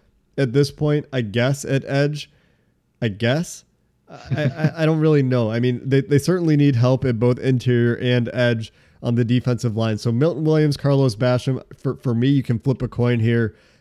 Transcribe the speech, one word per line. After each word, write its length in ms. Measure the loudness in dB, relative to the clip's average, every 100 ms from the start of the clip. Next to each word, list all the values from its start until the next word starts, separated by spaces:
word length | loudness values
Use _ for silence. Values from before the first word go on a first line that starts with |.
| _ _ _ -4
at 140 | -2
this 180 | 0 0
point, 340 | -2 -2 -2 -4
I 80 | -6
guess, 420 | -4 -2 0 -2
at 200 | -2 -4
edge. 460 | -2 -2 0 -2 -12 _ _ _ _ _ _ -6
I 60 | -6
guess. 560 | -2 -2 -2 -4 -12 _ _ _ _ _
I, 360 | -18 -8 -2
I, 380 | -2 0 -2 0
I 40 | 0
don't 140 | 4
really 240 | 4 4
know. 260 | 4 2 0
I 80 | 0
mean, 220 | 0 -2
they, 160 | 0 0
they 180 | 4 2
certainly 360 | 2 0 2 4
need 200 | 4 4
help 280 | 2 2
at 140 | 0 0
both 200 | 0 0
interior 560 | 0 0 2 2 2 0
and 340 | 0 0 0
edge 400 | 0 0 0 -6 _ _ -10
on 140 | -4 0
the 80 |
defensive 520 | 2 0 0 -2 -2 -2
line. 220 | -4 -2
So 140 | -2
Milton 320 | 0 0 0
Williams, 320 | 0 2 2 0
Carlos 400 | 0 2 0 0
Basham, 440 | 0 0 -2 -6 -8 -10
for, 200 | -8 -6
for 180 | -4
me, 140 | 0 2
you 160 | 2
can 160 | 0 -4
flip 220 | -2 -4
a 40 | -4
coin 320 | -2 0 0
here. 380 | 2 0 -2 -6 _ _